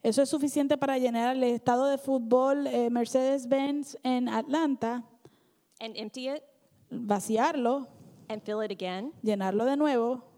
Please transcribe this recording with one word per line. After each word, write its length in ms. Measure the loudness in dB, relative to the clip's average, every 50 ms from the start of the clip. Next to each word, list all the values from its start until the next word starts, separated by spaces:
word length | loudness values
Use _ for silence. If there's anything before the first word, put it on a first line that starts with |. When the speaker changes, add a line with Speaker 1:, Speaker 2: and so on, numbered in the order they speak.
| 2
Speaker 1:
Eso 180 | 2 4 4
es 80 | 2 2
suficiente 480 | 2 -2 -2 0 0 0 2 2 2
para 200 | 2 2 0 0
llenar 400 | 2 0 0 0 0 0 0 2
el 60 | 2 2
estadio 420 | 2 0 0 2 2 2 4 2
de 120 | 2 0
fútbol, 680 | -2 0 0 0 0 2 4 4 4 6 4 2 2 0
eh, 220 | -2 0 0 0 2
Mercedes-Benz 1040 | 0 0 -2 0 0 0 2 2 0 -2 0 0 0 0 0 -2 -2 -4 -6 -8 -14 -6 -2
en 240 | -2 0 0 0
Atlanta. 800 | 0 -2 -4 -2 -2 0 0 2 0 0 0 -2 -2 -2 -4 -8 -12 -20 _ _ -20 _ _ _ _ _ _ _ _ _ _
Speaker 2:
And 160 | -14 -12 -10
empty 320 | -10 -12 -10 -8 -8 -6
it. 160 | -6 -6 -6 -10 _ _ _ _ _ _ _ _ _
Speaker 1:
Vaciarlo. 960 | -10 -8 0 0 0 0 2 0 2 2 2 2 2 2 0 0 0 0 -4 -10 -16 -20 -20 -20 -20 -20 -12
Speaker 2:
And 160 | -12 -12 -10 -6
fill 160 | -6 -4 -4
it 120 | -4 -4
again. 420 | -6 -6 -6 -6 -6 -6 -8 -10 -10 -4 -2
Speaker 1:
Llenarlo 400 | -2 0 0 0 0 0 2 2
de 140 | 2 2
nuevo. 440 | 2 2 2 2 2 0 0 -2 -6 -10 -20 _